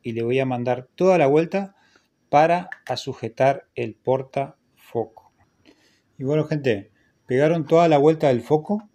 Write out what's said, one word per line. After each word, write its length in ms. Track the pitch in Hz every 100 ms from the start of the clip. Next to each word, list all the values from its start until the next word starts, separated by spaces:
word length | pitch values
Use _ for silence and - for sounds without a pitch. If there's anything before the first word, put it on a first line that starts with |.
y 100 | 127
le 100 | 113
voy 160 | 117 131
a 60 |
mandar 440 | 131 123 120 127 -
toda 220 | - 180 180
la 100 | 135
vuelta 500 | 151 165 196 196 _ _ _ _ _ _
para 400 | 143 160 175 180 - -
a 120 | 123
sujetar 680 | - - 110 - 135 139 _
el 200 | - 117
portafoco. 1400 | - - 131 131 - 139 _ _ _ _ 120 110 - _ _ _ _ _ _ _ _ _ -
Y 60 |
bueno, 200 | 131 151
gente, 460 | 151 156 135 101 95 _ _ _ _
pegaron 400 | 127 151 170 143
toda 220 | 165 170
la 80 | 147
vuelta 320 | 151 160 151
del 140 | 123
foco 440 | - 156 156 214 -